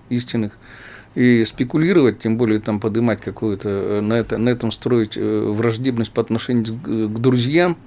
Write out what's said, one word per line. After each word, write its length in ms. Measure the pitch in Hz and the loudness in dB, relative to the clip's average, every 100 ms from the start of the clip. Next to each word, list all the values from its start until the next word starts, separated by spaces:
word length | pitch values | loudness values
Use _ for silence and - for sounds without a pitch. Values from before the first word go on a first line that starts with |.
| - | -6
истинных. 440 | 123 123 117 104 - - - - - - - | -4 -2 -4 -4 -8 -20 -20 -20 -20 -10 2
И 280 | 123 120 | 4 4
спекулировать, 760 | 107 - 123 156 165 180 127 104 | 2 -2 -2 0 4 4 4 2
тем 180 | 113 113 | -2 0
более 220 | 113 107 | 2 0
там 180 | 110 107 | 0 -2
подымать 400 | 113 110 117 - | -2 0 0 0
какую-то, 480 | 104 - 110 98 104 | -6 -6 -4 -4 -4
э, 320 | 98 98 104 | -4 -2 -2
на 120 | 104 | 0
это, 240 | 117 107 107 | 0 0 0
на 100 | 120 | 0
этом 220 | 123 113 | 0 -4
строить, 460 | - 120 120 107 - | -4 0 0 0 -2
э, 340 | 107 107 107 | -2 0 0
враждебность 600 | 104 117 113 131 120 107 | 0 0 0 -2 -2 -2
по 80 | 117 | -2
отношению 420 | 110 113 - 120 110 | -2 -4 0 -2 -2
к, 480 | 117 170 113 107 | -6 -4 -2 -2
к 60 | 113 | 0
друзьям 560 | 127 123 120 160 175 165 | 2 2 2 2 0 -2